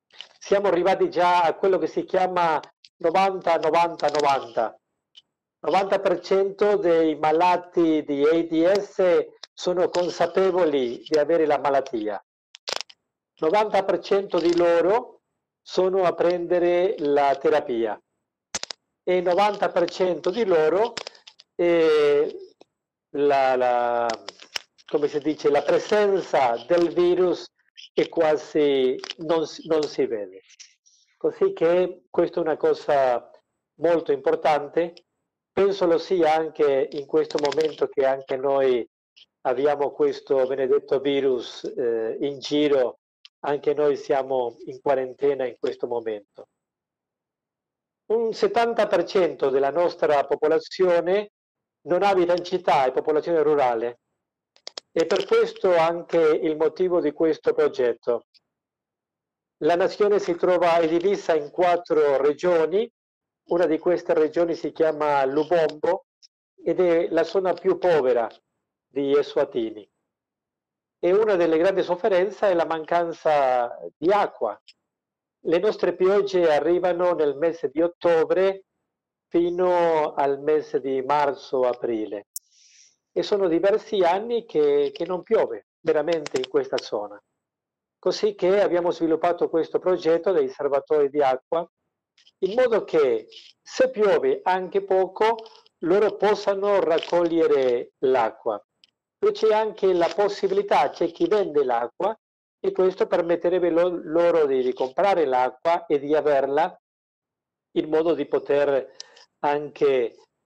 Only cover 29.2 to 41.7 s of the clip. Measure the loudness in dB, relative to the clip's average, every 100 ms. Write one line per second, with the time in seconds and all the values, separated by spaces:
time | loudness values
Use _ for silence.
29.2 | -4 -2 -4 -10 -4 -2 -2 -2 -4 -4
30.2 | -10 -16 _ -20 -20 _ _ _ _ _
31.2 | -6 0 -2 0 0 2 0 -6 _ -2
32.2 | -2 -2 -4 -2 0 -2 0 2 2 0
33.2 | -6 -20 _ _ _ -2 0 0 0 -2
34.2 | 0 0 0 0 -2 -4 -4 -6 _ _
35.2 | _ _ _ 0 0 2 2 0 0 2
36.2 | 2 2 -2 0 0 2 -2 -6 -2 -2
37.2 | 0 -2 -2 0 -2 -2 -4 0 0 0
38.2 | -4 -4 -2 0 2 0 -2 _ _ _
39.2 | -20 _ -6 0 0 0 -2 0 -2 -2
40.2 | -2 0 0 0 0 0 0 -2 0 0
41.2 | 0 -2 -6 -12 -12